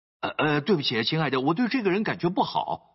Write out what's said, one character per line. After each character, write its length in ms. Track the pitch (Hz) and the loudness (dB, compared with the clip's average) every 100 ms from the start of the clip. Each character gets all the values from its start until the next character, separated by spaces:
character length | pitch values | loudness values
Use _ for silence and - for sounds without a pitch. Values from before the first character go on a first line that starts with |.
| _ _ | _ _
，“呃， 80 | - | -8
呃， 320 | - 151 147 | -2 0 2
对 160 | 147 180 | 2 2
不 60 | |
起， 200 | 131 113 | 2 -2
亲 160 | 117 160 | 0 0
爱 100 | 156 | 0
的， 100 | 131 | 0
我 140 | 135 | 2
对 120 | 170 247 | 2 2
这 140 | 269 | 0
个 80 | 196 | 0
人 140 | 185 | 0
感 140 | 214 120 | 0 -2
觉 100 | 175 | -2
不 140 | 190 | 0
好。” 400 | 202 - - - _ | -2 -2 -4 -6 _